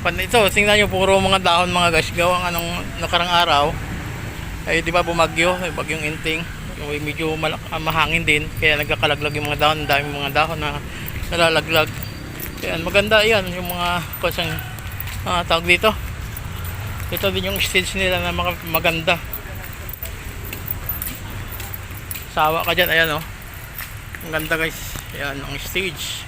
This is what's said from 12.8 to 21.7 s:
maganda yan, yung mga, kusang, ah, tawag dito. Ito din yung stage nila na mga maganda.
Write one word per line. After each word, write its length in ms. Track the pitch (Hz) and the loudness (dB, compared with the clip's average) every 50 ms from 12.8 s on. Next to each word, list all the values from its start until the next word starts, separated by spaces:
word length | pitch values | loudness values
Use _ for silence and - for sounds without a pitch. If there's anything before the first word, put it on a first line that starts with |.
| 165 | -2
maganda 400 | 180 175 202 202 208 220 214 208 | 2 2 4 4 6 6 6 6
yan, 240 | 220 226 208 185 185 175 | 6 4 4 2 0 -4
yung 160 | 180 180 175 | -4 -4 -4
mga, 320 | 175 175 175 175 175 175 160 - - - | -2 0 0 0 0 0 -2 -4 -8 -2
kusang, 320 | - 175 165 - 170 160 156 160 - - - - - - - - - - - - - | -2 -2 0 0 -2 -2 -2 -4 -6 -8 -8 -8 -8 -8 -6 -6 -6 -6 -6 -4 -2
ah, 240 | 196 185 175 175 - | 0 0 0 2 2
tawag 160 | 170 165 170 | 2 2 6
dito. 320 | 175 180 175 - 220 208 - - - - - - - - - - - - - - - - - - - - - - - | 4 4 6 6 4 2 2 -4 -6 -6 -6 -8 -8 -8 -8 -8 -8 -8 -6 -6 -6 -6 -6 -6 -6 -6 -6 -4 -4
Ito 240 | 180 175 - 196 | -4 0 0 0
din 160 | 185 190 185 190 | 0 0 -2 -2
yung 160 | 202 190 180 | 0 0 0
stage 320 | - - 190 185 - - | 2 2 2 2 2 0
nila 240 | 190 190 185 180 175 | 0 2 2 2 2
na 160 | 175 175 175 | 0 0 0
mga 160 | 175 175 180 175 170 175 170 | 0 0 -2 -2 -4 -6 -2
maganda. 480 | 160 160 165 175 165 165 160 180 175 165 - - - - - - - - - - - - - - - - - - - - - - - - - - - - - - - - - - - - - - - - - - - - - - - - - - | -2 2 2 2 2 2 2 2 0 0 -2 -8 -10 -10 -10 -10 -10 -10 -10 -10 -10 -10 -10 -12 -10 -10 -10 -10 -10 -8 -10 -10 -8 -8 -8 -8 -8 -8 -6 -6 -6 -6 -6 -6 -6 -6 -6 -8 -8 -8 -8 -8 -8 -8 -8 -8 -8 -8 -8 -8